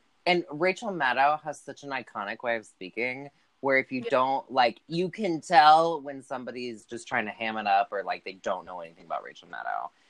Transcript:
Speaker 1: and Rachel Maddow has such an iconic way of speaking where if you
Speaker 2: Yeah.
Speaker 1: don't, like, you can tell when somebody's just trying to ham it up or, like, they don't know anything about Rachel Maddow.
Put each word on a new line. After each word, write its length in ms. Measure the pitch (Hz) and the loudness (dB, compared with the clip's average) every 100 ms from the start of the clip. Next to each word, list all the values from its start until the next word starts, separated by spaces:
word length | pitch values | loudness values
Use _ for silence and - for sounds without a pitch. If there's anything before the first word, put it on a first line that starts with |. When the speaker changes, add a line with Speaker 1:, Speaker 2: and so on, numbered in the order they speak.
| _ _ | _ _
Speaker 1:
and 200 | - 180 - | -2 0 -2
Rachel 380 | 147 185 196 233 | -2 -2 -2 -6
Maddow 480 | 175 131 123 139 151 | -2 0 2 2 2
has 180 | 160 143 | -4 -12
such 220 | - 131 | -14 -14
an 80 | 143 | -10
iconic 520 | 131 113 113 101 113 | -10 -8 -8 -8 -6
way 140 | 123 117 | -4 -4
of 80 | |
speaking 680 | 107 - 92 107 123 127 143 _ _ _ | -6 -16 -12 -6 -6 -6 -14 _ _ _
where 160 | 135 135 | 2 2
if 160 | - | 2
you 80 | 127 | -4
Speaker 2:
Yeah. 100 | - | 0
Speaker 1:
don't, 400 | 127 131 135 - | 2 2 0 -2
like, 300 | 127 120 104 - | 2 2 0 -6
you 220 | 165 180 | -4 -4
can 320 | 190 202 160 | -4 -4 -4
tell 580 | - 170 151 160 170 160 | 2 8 10 8 6 0
when 220 | 139 135 | -6 -12
somebody's 640 | 127 127 123 123 123 110 - | -10 -10 -8 -8 -8 -10 -12
just 200 | 117 - | -14 -4
trying 200 | 127 107 | -4 -4
to 60 | |
ham 260 | 101 113 110 | -4 -6 -2
it 80 | 104 | 2
up 260 | 98 101 | 2 2
or, 100 | 101 | -2
like, 220 | 90 90 | -4 -6
they 80 | 95 | -8
don't 320 | 95 110 92 | -8 -4 -4
know 160 | 85 90 | -6 -12
anything 240 | 82 85 | -14 -16
about 180 | 82 76 | -8 -8
Rachel 260 | 52 73 82 | -8 -18 -16
Maddow. 420 | 57 58 53 64 _ | -10 -6 -6 -8 _